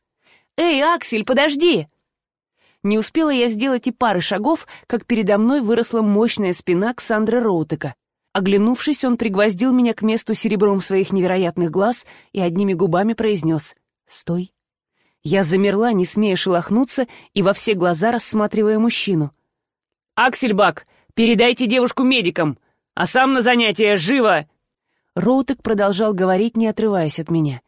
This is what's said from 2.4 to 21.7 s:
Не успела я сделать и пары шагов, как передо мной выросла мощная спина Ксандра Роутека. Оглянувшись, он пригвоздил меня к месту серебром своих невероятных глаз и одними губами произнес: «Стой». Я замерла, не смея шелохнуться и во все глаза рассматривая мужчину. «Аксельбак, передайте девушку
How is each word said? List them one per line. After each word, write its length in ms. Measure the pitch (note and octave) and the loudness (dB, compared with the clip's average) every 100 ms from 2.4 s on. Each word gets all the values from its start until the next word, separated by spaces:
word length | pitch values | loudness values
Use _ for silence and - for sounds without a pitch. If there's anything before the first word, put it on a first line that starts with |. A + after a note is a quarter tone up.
| _ _ _ _ | _ _ _ _
Не 140 | G3+ G#3+ | -2 -2
успела 320 | G#3+ D#4+ D#4 | 0 0 0
я 180 | C4 A#3+ | 2 0
сделать 380 | G#3+ C4+ B3 B3+ | 0 -2 -2 -4
и 60 | |
пары 300 | A#3+ A#3+ F3+ | -2 0 0
шагов, 460 | - G3 A3 D#4+ - - - | -2 -2 0 -2 -4 -20 -6
как 180 | A#3 - | -6 -2
передо 320 | A#3 G3 G#3 | 0 2 2
мной 240 | A3+ C#4+ | 2 2
выросла 400 | G#3+ A#3 A#3 A#3 | 0 0 0 0
мощная 500 | G#3+ G3+ A#3 - F#3+ | 2 2 0 0 -2
спина 420 | F3 - F3 G#3+ B3 | -2 -2 0 0 -4
Ксандра 440 | - G#3+ G#3+ A#3+ | -4 -2 0 0
Роутека. 540 | A#3 F3 D3+ D#3 C#3+ - _ _ _ | 0 0 -2 -6 -8 -10 _ _ _
Оглянувшись, 680 | G3 F#3+ G3 G#3+ B3 - C#4+ | -4 0 2 2 0 -2 -2
он 140 | C4 A#3+ | -2 -2
пригвоздил 540 | A#3 F#3+ G#3+ F3+ C4 | -2 0 0 0 0
меня 220 | B3+ A#3+ | 2 0
к 80 | A3 | 0
месту 320 | A3 A3 - | -2 -2 -4
серебром 480 | G#3+ G#3 G#3 G#3 G3 | -4 -2 0 2 0
своих 300 | - F#3+ F#3+ | 0 -2 0
невероятных 580 | G3 F3+ F#3 F3 E3+ E3+ | 0 0 0 -2 -2 -2
глаз 360 | D#3 G#3 B3 - - _ | 0 0 -2 -10 -20 _
и 80 | - | -4
одними 340 | F3 E3+ G3+ | -2 0 -2
губами 400 | F3 F#3 E3+ G#3+ | 0 0 2 0
произнес: 600 | A3 G#3+ G3+ D#3+ D#3+ - - _ _ _ | 0 -2 0 -2 -2 -6 -16 _ _ _
«Стой». 440 | - - F3 F#3 _ _ _ _ _ _ _ | -14 -8 -6 -8 _ _ _ _ _ _ _
Я 200 | D3 G3 | -2 0
замерла, 480 | E3+ F#3 G3+ G3 A#3 | 2 2 2 2 2
не 140 | G#3 F3+ | 0 0
смея 300 | G#3 G#3+ F3+ | 0 0 0
шелохнуться 720 | F#3+ E3+ E3+ G#3+ C4 - B3 - - - | 0 -2 0 0 0 -2 -6 -8 -8 -2
и 80 | |
во 100 | F#3 | 0
все 220 | G3 - G3 | 0 -2 0
глаза 360 | F3 D#3+ G#3+ | 0 0 0
рассматривая 680 | A#3+ - A3 G#3 - G#3+ G#3+ | -2 -2 -2 -2 0 0 2
мужчину. 520 | A#3 - - E3+ D3 - _ _ _ _ _ _ _ - | 0 0 -2 -2 -2 -6 _ _ _ _ _ _ _ -2
«Аксельбак, 720 | B3 A#3+ B3 G3 F#3+ - - _ _ | 0 0 -2 2 2 0 -12 _ _
передайте 540 | - A#3 A#3 A#3+ A#3+ | 0 2 4 2 2
девушку 340 | B3 | 0